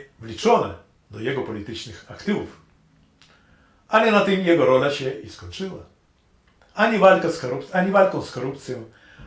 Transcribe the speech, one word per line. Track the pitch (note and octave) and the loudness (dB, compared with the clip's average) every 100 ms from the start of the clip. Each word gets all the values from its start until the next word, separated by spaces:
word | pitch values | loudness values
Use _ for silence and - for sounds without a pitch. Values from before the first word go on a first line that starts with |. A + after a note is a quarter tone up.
| - _ | -14 _
wliczone | A2+ A2 A3 A3 G2 F2 _ _ _ | -16 -4 2 2 2 -8 _ _ _
do | G2+ | -8
jego | A#2+ C3+ | -6 -6
politycznych | G#2 G#2 G2+ A2 A2+ F#2+ - | -6 -10 -10 -12 -14 -18 -20
aktywów. | - - G#3 - - _ _ _ _ _ _ _ _ _ _ _ _ _ | -10 -4 -4 -4 -14 _ _ _ _ _ _ _ _ _ _ _ _ _
Ale | A3 A3+ | 2 4
na | G#3 | 4
tym | G3 F#3+ F3 | 2 0 2
jego | E3 B2+ | 4 4
rola | C3 C#3+ | 4 2
się | C#3 C3 | -2 -6
i | - F#2+ | -8 -14
skończyła. | - F#2 - F#3+ C3+ - _ _ _ _ _ _ _ _ | -18 -16 -12 -12 -12 -18 _ _ _ _ _ _ _ _
Ani | - A3+ G#3+ | -2 0 6
walka | F#3+ F#3 E3+ | 6 6 2
z | - | -4
korup-, | B2 C#3 - | -6 -6 -4
ani | F3+ F#3+ | -2 2
walką | G3 F#3+ - | 4 4 2
z | - | -8
korupcją, | B2+ B2 - - B2+ A2 _ _ - | -8 -8 -10 -12 -12 -12 _ _ -20